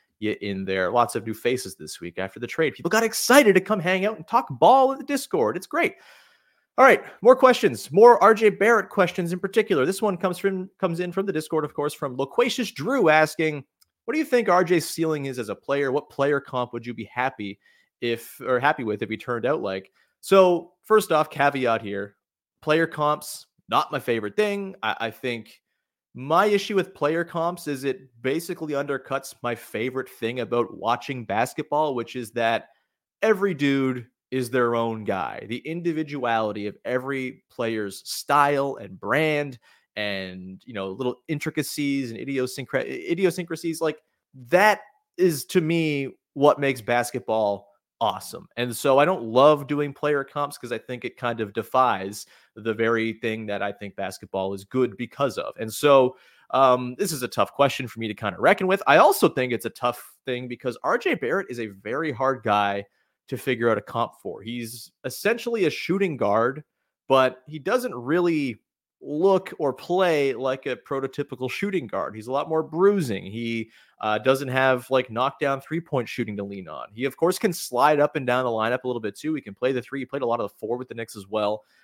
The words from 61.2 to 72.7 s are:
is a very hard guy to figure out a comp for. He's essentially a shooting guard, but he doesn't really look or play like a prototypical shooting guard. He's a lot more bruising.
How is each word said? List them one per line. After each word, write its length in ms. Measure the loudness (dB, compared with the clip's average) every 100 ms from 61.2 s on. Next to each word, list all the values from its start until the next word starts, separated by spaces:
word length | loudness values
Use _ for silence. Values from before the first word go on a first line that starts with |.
| -2 -4 -4
is 100 | -8
a 100 | -10
very 440 | -10 -8 -6 -6
hard 300 | -2 -2 0
guy 420 | 0 2 2 -2 -8 _ _ _ -12
to 100 | -8
figure 320 | -4 0 2
out 80 | 0
a 40 |
comp 300 | -2 -4 -4 _
for. 200 | -14 -12
He's 500 | -10 -10 -10 -14 -18 _
essentially 600 | -12 -4 -2 -2 -2 0
a 60 | 0
shooting 480 | -2 -4 0 0 0
guard, 440 | 2 2 2 -2 -14 _ _ _ 2
but 340 | 4 4 0 -16
he 120 | -10
doesn't 360 | -2 -2 -2
really 640 | -8 -2 0 2 0 -2 -8 _ _ _ _
look 520 | -10 0 4 2 0 -4
or 140 | -2
play 600 | -2 -2 2 2 2 0
like 340 | 0 -4 -4 -6
a 100 | -8
prototypical 760 | -6 -6 -6 -6 -8 -6 -8
shooting 360 | -4 -4 -4 -4
guard. 280 | -6 -6
He's 140 | -8 -6
a 40 |
lot 160 | -4 -2
more 140 | -4
bruising. 640 | -4